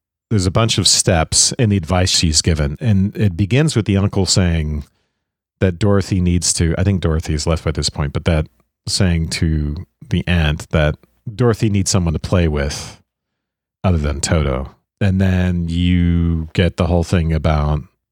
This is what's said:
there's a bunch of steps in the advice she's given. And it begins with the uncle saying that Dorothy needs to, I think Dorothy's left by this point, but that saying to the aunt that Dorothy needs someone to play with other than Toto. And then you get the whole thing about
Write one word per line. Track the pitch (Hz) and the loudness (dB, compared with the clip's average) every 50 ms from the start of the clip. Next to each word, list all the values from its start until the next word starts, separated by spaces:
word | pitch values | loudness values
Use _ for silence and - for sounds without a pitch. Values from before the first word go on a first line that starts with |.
| _ _ _ _ _ _ | _ _ _ _ _ _
there's | 113 101 90 | -2 0 0
a | 92 - | 2 2
bunch | 110 113 113 - - | 2 2 2 2 0
of | 90 | 0
steps | - - - - - 92 80 80 - - - - - - - | 2 0 0 2 2 2 2 2 0 0 0 0 0 0 0
in | 127 104 | 2 2
the | 101 | 2
advice | 98 80 - 92 90 92 92 | 0 0 0 0 0 2 2
she's | - - - 82 78 - | 0 0 0 0 0 0
given. | - 92 82 73 76 69 76 - | 0 0 0 0 0 -2 -4 -2
And | - 117 101 95 95 104 - | 0 0 2 2 2 0 0
it | - 110 98 87 | 0 -2 0 0
begins | 82 101 90 120 135 160 156 - | 0 -2 0 2 2 2 2 0
with | 113 98 | 0 0
the | - 98 | 2 2
uncle | 98 98 98 - 101 95 | 2 0 0 0 0 0
saying | - - 104 92 87 82 82 78 76 76 73 76 - _ _ _ _ _ _ _ _ _ _ _ _ _ _ | 0 2 2 2 2 2 0 -2 -2 -4 -6 -8 -10 _ _ _ _ _ _ _ _ _ _ _ _ _ _
that | 101 92 87 82 | -2 -2 0 0
Dorothy | 107 101 101 101 90 - 104 92 | 0 2 2 2 0 0 -2 0
needs | 90 90 87 90 85 - - | 2 2 2 0 0 -2 -2
to, | - 87 80 78 - | 0 0 0 0 0
I | 92 | 0
think | 98 98 87 | 0 0 0
Dorothy's | 78 85 78 82 - - 80 73 - 85 | 0 -2 -2 -2 -2 -2 -4 -2 -2 -2
left | 82 78 - | -2 -2 -2
by | 82 76 | -4 -4
this | - 76 - | -2 -4 -4
point, | - - 73 71 - | -4 -4 -4 -4 -4
but | 76 - | -4 -2
that | - 82 78 78 - _ _ _ _ _ _ _ | 0 0 0 -2 -4 _ _ _ _ _ _ _
saying | - - - 101 90 85 82 82 80 | -6 -2 0 0 2 2 0 -2 -4
to | - - 90 80 78 76 76 73 73 85 92 - _ _ - - | -4 -2 -2 0 0 0 -2 -4 -6 -8 -10 -14 _ _ -8 -4
the | - 87 - - | -4 -4 -2 0
aunt | 90 85 78 76 76 78 - - | 0 2 2 0 0 -2 -4 -2
that | - 82 76 76 78 - _ _ _ _ _ 120 104 | 0 2 2 2 0 -4 _ _ _ _ _ -12 -4
Dorothy | 95 123 120 107 - 120 107 | 0 2 2 2 2 0 0
needs | 101 101 92 - | 0 0 0 0
someone | - 98 87 82 76 | 0 0 2 0 0
to | 76 | -2
play | - - - 92 85 | -2 0 0 2 2
with | 80 73 73 71 71 - - - - - - _ _ _ _ _ _ _ _ _ _ _ _ _ _ _ _ - | 2 0 -2 -4 -4 -6 -8 -12 -14 -18 -20 _ _ _ _ _ _ _ _ _ _ _ _ _ _ _ _ -2
other | 95 87 80 | -2 0 0
than | 73 71 71 73 | -2 -2 -4 -4
Toto. | - - 87 80 73 71 65 65 67 - - _ _ _ _ _ | -4 -2 0 0 0 0 -2 -4 -6 -8 -14 _ _ _ _ _
And | 104 98 92 95 | -2 0 0 2
then | 98 95 92 92 90 90 90 87 85 82 | 2 2 2 0 0 0 -2 -2 -4 -2
you | 85 87 87 90 90 87 87 85 85 85 85 85 82 80 80 80 - | -2 0 0 2 2 2 2 2 2 2 0 0 0 -2 -4 -4 0
get | - 90 85 - | 0 0 0 0
the | - 90 | 0 0
whole | 76 90 87 82 | 0 0 0 0
thing | - - 90 80 80 80 | 0 0 0 0 0 0
about | 76 73 82 76 76 73 76 76 71 65 - _ _ _ _ | 0 0 0 0 0 0 0 -2 -4 -4 -8 _ _ _ _